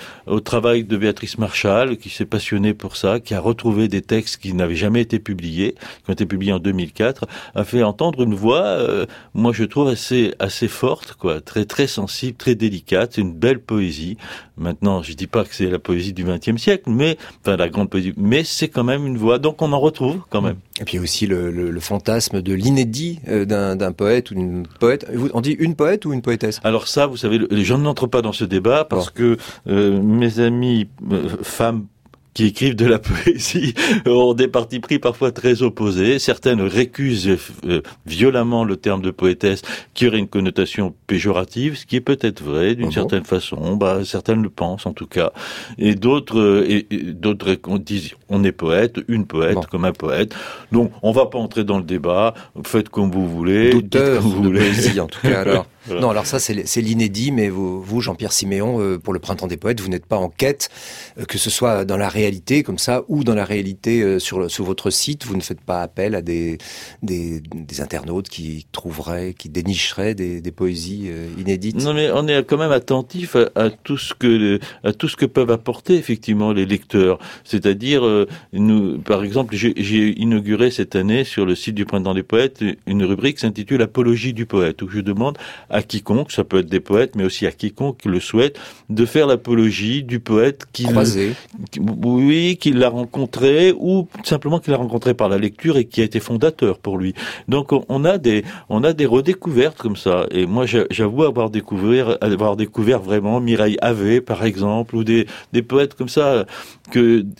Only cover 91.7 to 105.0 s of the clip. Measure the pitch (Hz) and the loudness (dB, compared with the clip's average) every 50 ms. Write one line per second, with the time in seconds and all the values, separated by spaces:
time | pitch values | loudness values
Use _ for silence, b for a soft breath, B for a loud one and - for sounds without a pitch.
91.7 | - 71 73 110 110 - - 120 123 123 135 143 151 165 170 180 180 175 - 151 | -6 -4 -2 -2 -2 -2 0 0 2 4 4 4 4 4 2 0 0 0 0 2
92.7 | 135 123 123 123 117 123 123 120 - 139 135 120 - 120 127 135 143 156 180 185 | 4 4 4 2 2 -2 -6 -6 -4 -6 -6 -4 0 2 4 4 6 6 6 6
93.7 | 180 - - 180 190 190 170 - - - - - 156 143 - 143 160 170 - 147 | 4 4 2 2 2 2 0 -2 -8 -8 -4 -2 -2 0 0 0 -2 0 0 0
94.7 | 139 123 123 113 117 117 - 127 120 - 107 98 98 101 104 101 - - - 165 | 0 0 0 -2 -2 0 2 0 2 2 2 2 2 2 0 -2 -4 -2 0 2
95.7 | 156 135 117 110 - - 113 107 - 113 - - 120 110 135 160 156 - 127 104 | 2 2 2 0 0 0 0 0 0 -2 -2 -2 0 0 2 0 2 2 0 0
96.7 | 92 - - 101 95 92 95 95 92 B B B B B B - 127 143 139 139 | 0 0 -4 -4 -4 -2 -2 -4 -4 B B B B B B -2 -2 -2 0 2
97.7 | 143 131 - - 127 139 143 170 196 190 139 117 107 107 101 B B B B - | 0 0 0 0 -2 2 2 2 2 2 2 2 2 2 0 B B B B -4
98.7 | 101 110 127 160 165 151 147 123 113 131 139 165 190 - - 180 147 117 135 156 | 0 2 2 2 2 2 2 4 4 4 4 2 0 -2 -2 0 2 4 4 4
99.7 | 151 - - 113 101 - - 95 90 90 87 - - 90 92 87 101 123 127 117 | 2 -2 -4 -4 -4 -2 0 2 2 2 0 0 0 0 0 0 0 0 0 2
100.7 | 117 117 101 - 107 - 110 104 113 135 160 147 120 123 113 110 107 110 - - | 2 2 2 2 0 0 0 0 2 2 2 2 2 0 -2 0 -2 -4 -4 -4
101.7 | 107 95 95 107 123 127 127 113 - - - 104 98 90 110 107 101 107 107 101 | -4 0 2 2 4 4 4 2 0 0 0 0 0 2 2 0 0 0 -2 -4
102.7 | - 120 107 110 131 110 95 95 104 107 98 104 113 127 123 117 117 101 107 107 | -2 0 2 2 2 2 0 0 0 0 2 0 0 0 2 2 2 4 4 2
103.7 | 104 - - 120 117 107 98 101 117 127 123 - 110 90 107 113 95 95 98 101 | 2 2 0 0 0 2 2 2 2 2 2 0 -2 -2 0 -2 0 0 0 0
104.7 | 107 113 117 113 - 113 | 0 -2 -4 -4 -4 -2